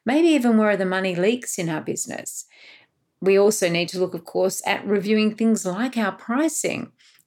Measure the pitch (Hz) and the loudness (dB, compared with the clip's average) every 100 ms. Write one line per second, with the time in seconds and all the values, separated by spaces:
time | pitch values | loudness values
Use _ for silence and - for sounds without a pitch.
0 | 226 285 339 294 240 220 214 196 190 185 | 0 2 4 4 4 4 4 2 0 -2
1 | 190 175 196 247 - - 165 156 - - | -2 0 0 0 -4 -6 -4 -4 -6 -8
2 | - - - - - _ - - _ _ | -8 -10 -12 -14 -16 _ -20 -20 _ _
3 | _ - 185 196 208 214 175 170 170 180 | _ -4 2 4 4 4 0 0 -2 -2
4 | 180 170 - 180 185 - - 202 202 202 | -4 -6 -6 -2 0 -2 -4 -4 0 -2
5 | 196 214 214 214 226 214 185 180 247 233 | 2 2 2 2 0 2 -2 -4 -4 -2
6 | 202 - - 247 320 - - - - _ | -4 -4 -4 -2 0 -2 -4 -4 -8 _
7 | _ _ | _ _